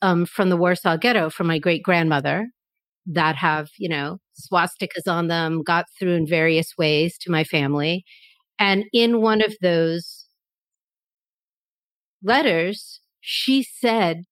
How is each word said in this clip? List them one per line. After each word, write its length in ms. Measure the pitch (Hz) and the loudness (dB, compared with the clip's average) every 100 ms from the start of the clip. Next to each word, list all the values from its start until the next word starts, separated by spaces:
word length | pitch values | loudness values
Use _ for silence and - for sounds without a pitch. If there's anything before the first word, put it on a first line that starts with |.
um, 240 | 196 175 175 | 2 2 0
from 220 | - 185 | 0 0
the 80 | 175 | 2
Warsaw 400 | 175 180 190 160 | 2 2 0 2
Ghetto 340 | 240 226 160 | 2 2 0
from 160 | - 170 | -2 -2
my 100 | 160 | 0
great-grandmother 920 | 175 165 - 175 160 147 143 160 233 _ _ _ _ _ 185 | 0 0 2 2 2 0 0 -2 -4 _ _ _ _ _ -6
that 300 | 165 160 147 | 0 0 0
have, 320 | 170 156 151 - | 0 -2 -6 -8
you 100 | 180 | -6
know, 300 | 151 143 185 _ - | -4 -4 -8 _ -20
swastikas 680 | - 180 175 - 190 - 185 | -2 0 0 -4 -10 -6 -4
on 200 | 170 170 | -2 0
them, 360 | 170 160 165 | -2 -2 -4
got 220 | 156 170 175 - | 0 -2 -2 -6
through 160 | 185 | -2
in 140 | 175 156 | 0 0
various 460 | 170 160 160 165 - | 2 2 2 -2 -2
ways 400 | 156 151 170 - | 0 2 0 -4
to 100 | - | -2
my 120 | 160 | -2
family. 600 | 156 160 139 147 151 175 - - - _ _ - | 0 -2 0 -2 -2 -4 -8 -20 -20 _ _ -2
And 260 | 202 196 208 | 0 0 0
in 260 | 233 233 233 | 0 2 2
one 200 | 220 214 | 2 2
of 120 | 214 214 | 0 0
those 640 | 180 170 165 170 - - - _ _ _ _ _ _ _ _ _ _ _ _ _ _ _ _ _ _ _ | 0 2 0 -2 -8 -20 -20 _ _ _ _ _ _ _ _ _ _ _ _ _ _ _ _ _ _ _
letters, 800 | 190 254 294 165 175 208 - - _ _ | 0 2 2 2 0 -6 -12 -20 _ _
she 420 | - - - 269 | -8 -4 2 2
said 600 | 240 - 240 226 175 165 180 | 0 -2 0 2 0 -2 -10